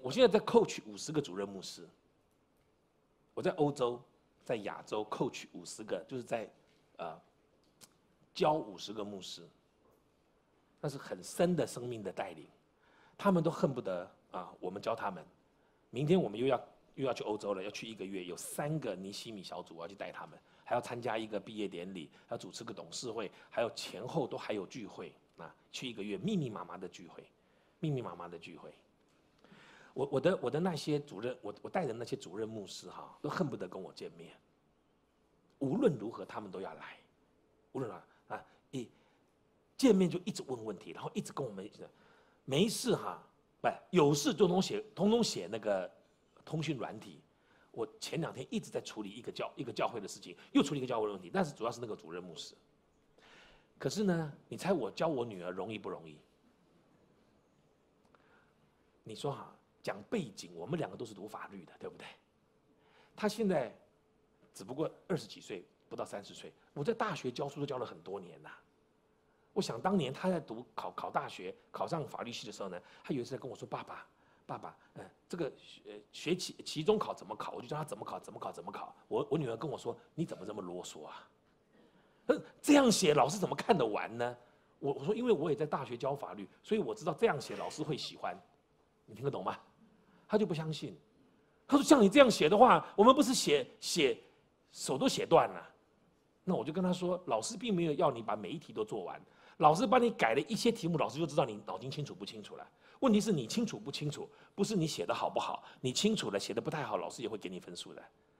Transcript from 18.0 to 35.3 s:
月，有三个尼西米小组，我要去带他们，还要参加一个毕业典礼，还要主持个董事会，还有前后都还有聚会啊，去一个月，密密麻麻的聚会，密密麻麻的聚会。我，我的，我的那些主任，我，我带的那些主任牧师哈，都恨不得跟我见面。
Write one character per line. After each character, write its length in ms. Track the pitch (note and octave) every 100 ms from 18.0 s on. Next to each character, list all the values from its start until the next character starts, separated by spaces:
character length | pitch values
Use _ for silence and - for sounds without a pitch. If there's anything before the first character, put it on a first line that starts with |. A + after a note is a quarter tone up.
| F#2+
月， 180 | G2
有 140 | F2+ E2
三 420 | - - D3 D#3
个 160 | A#2+ F#2
尼 160 | F#2+
西 200 | G2+ A#2
米 100 | G#2
小 220 | E2+ E2+
组， 120 | - E2
我 60 |
要 60 | E2+
去 80 | G2
带 160 | F#2
他 160 | - E2
们， 100 | E2 _ -
还 120 | - A#2+
要 60 |
参 180 | - A#2+
加 160 | A#2+ A2+
一 80 | A2
个 140 | G2+
毕 160 | G#2 G#2+
业 120 | G2
典 240 | E2+ F#2
礼， 160 | F#2 C#2+ - -
还 80 | -
要 20 |
主 140 | F#2+
持 120 | -
个 80 | -
董 200 | - E2
事 200 | - B2
会， 200 | A2 G2 - -
还 140 | A#2
有 60 | A#2
前 360 | - - F#2+ B2
后 200 | E3 A#2+
都 100 | C3
还 160 | -
有 120 | G#2+ E2+
聚 180 | C3 F#2+
会 280 | - E2 - _ -
啊， 160 | D#2+ - _
去 180 | - C3
一 40 |
个 100 | G#2+
月， 140 | G#2 G2
密 200 | F#3+ G3
密 120 | B2+
麻 140 | F#2
麻 140 | E2+ F#2
的 100 | F2+
聚 200 | - E2+
会， 160 | - - _ _ _ _ _
密 100 | D#3+
密 120 | C3
麻 140 | G2+ F2
麻 120 | E2+
的 100 | E2+
聚 180 | F#2 D2+
会。 160 | D#2 - _ _ _ _ _ _ - - - - - -
我， 120 | C#3
我 80 | C3
的， 180 | D#3+ F#3+
我 60 | A#2+
的 100 | D3
那 160 | F#3 D3+
些 240 | D#3+ D3
主 200 | - G2
任， 160 | B2 B2
我， 120 | G2+ -
我 60 | G#2+
带 180 | G3+ C#3+
的 60 |
那 120 | A#2 A#2
些 100 | C3
主 220 | E2 G2
任 100 | A2
牧 200 | A2 F2+
师 200 | - F2+
哈， 300 | E2 D2 -
都 80 | D3
恨 200 | - D3+
不 100 | -
得 100 | F2+
跟 140 | F#2+
我 100 | D#2+
见 180 | - F2
面。 200 | E2 E2 - _ _ _ _ _ _ _ _ _